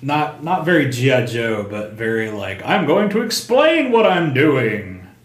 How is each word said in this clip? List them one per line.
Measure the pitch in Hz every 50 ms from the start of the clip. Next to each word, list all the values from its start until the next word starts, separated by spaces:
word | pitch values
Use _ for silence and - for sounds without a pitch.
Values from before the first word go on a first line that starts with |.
not, | 123 139 143 151 151 147 - - 147
not | 160 180 180 156
very | 160 180 160 143 127
G | 120 120 123 135
I | 127 127 120
Joe, | - - 120 117 113 110 104 101 98
but | 101 104 104 -
very, | 104 110 113 113 113 113 110 110
like, | 107 104 98 95 98 98 -
I'm | 120 165 202 180
going | 139 156 190 208 202
to | 185 214
explain | 247 - - - - - 226 254 294 311 330 330 294 254
what | 240 226 214
I'm | 196 185 175 170 160 131
doing. | 127 139 160 143 131 120 110 107 101 98 95 92 92 - - - _